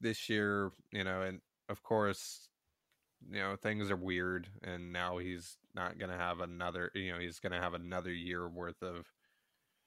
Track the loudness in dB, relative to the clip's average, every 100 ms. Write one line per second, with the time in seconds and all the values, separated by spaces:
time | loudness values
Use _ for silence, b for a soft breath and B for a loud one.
0 | -2 0 2 4 4 2 0 -4 -6 -2
1 | 2 2 2 -2 -10 _ -8 -4 4 6
2 | 8 4 -2 -10 -14 _ _ _ _ _
3 | _ -20 -6 0 0 2 0 2 2 2
4 | 2 2 2 0 -4 -10 -6 -6 -4 -2
5 | 0 0 -2 -6 -8 -16 _ -4 -4 -2
6 | -4 0 0 0 -4 -2 -2 0 -2 0
7 | -2 -2 -4 -4 -2 0 0 -2 -4 -4
8 | -2 -4 -2 -2 -4 -4 -8 -6 -6 -6
9 | -10 _ _ _ _ _ _ _